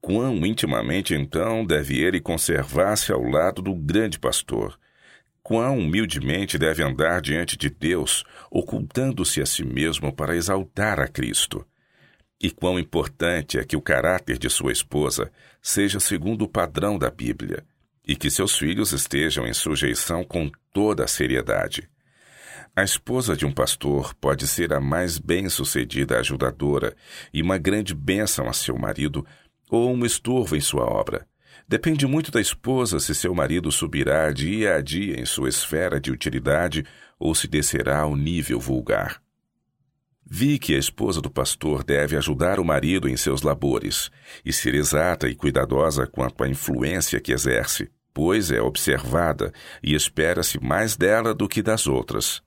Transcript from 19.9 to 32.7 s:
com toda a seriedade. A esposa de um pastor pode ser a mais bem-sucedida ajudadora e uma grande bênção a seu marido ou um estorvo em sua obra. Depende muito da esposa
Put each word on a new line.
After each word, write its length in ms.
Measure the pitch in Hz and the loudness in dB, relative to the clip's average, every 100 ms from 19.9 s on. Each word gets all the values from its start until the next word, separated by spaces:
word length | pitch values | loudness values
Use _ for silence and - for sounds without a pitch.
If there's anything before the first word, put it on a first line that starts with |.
| 60 - 85 | 0 -2 -4
com 260 | 87 90 73 - _ | -4 -4 -4 -6 _
toda 300 | - 107 98 | 0 2 2
a 60 | - | 0
seriedade. 800 | - 65 64 - 50 50 - - _ _ _ _ - - - - - | 0 0 0 0 -2 -2 -6 -12 _ _ _ _ -20 -20 -20 -8 0
A 80 | |
esposa 500 | 98 - - 127 117 | 0 0 -2 -2 0
de 100 | 73 | 0
um 60 | 73 | 0
pastor 640 | 69 65 - 71 71 65 | 0 0 0 0 0 -2
pode 320 | - 69 69 73 | -2 0 0 0
ser 260 | - 82 | 0 0
a 60 | 73 | 0
mais 400 | 69 80 90 80 | 0 0 0 -4
bem-sucedida 1000 | - 87 98 - 67 - 60 65 67 60 | 0 0 0 -2 -2 -2 -2 -2 0 0
ajudadora 760 | 62 67 64 - 71 69 62 - - - - | 0 -2 -2 0 0 0 0 -6 -20 -18 -6
e 100 | 71 | -2
uma 160 | 82 95 | 0 2
grande 360 | 82 104 98 | 2 0 -2
bênção 540 | 80 69 95 107 - 60 | -4 -2 0 0 -2 -2
a 40 | |
seu 260 | - - 62 | -2 -2 -2
marido 480 | 55 - 73 71 69 - _ _ _ | -4 -2 -2 -4 -8 -16 _ _ _
ou 240 | 113 120 | 2 2
um 120 | 127 | 2
estorvo 500 | 120 - - 127 98 | 0 -2 0 0 0
em 60 | 76 | 0
sua 240 | 71 - | 0 0
obra. 420 | 58 52 52 50 - _ _ - _ | 0 0 -2 -4 -10 _ _ -20 _
Depende 380 | 113 - 156 139 | -2 0 2 2
muito 240 | 143 151 | 2 2
da 100 | 123 | 0
esposa 600 | 101 - - | 0 -2 0